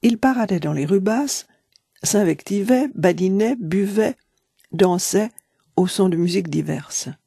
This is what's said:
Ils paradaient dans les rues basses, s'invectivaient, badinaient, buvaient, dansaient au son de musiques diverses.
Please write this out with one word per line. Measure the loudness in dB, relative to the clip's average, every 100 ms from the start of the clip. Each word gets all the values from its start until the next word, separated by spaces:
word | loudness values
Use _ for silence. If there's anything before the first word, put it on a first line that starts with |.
Ils | 2 2
paradaient | 0 0 0 -2
dans | -2
les | -2
rues | 0 0
basses, | 0 -2 -4 -6 -12 _ _ _ _ _
s'invectivaient, | -2 0 2 -2 -4 -4 2 2 2
badinaient, | 0 0 2 0 2 0 -2
buvaient, | -2 -2 0 0 -2 -2 _ _ _ _ _
dansaient | 2 2 2 0 0 -2 -8 _ _ _ 0
au | 0
son | 2 2
de | 2
musiques | 0 0 -2
diverses. | -4 -4 -6 -8 -10 -10 -14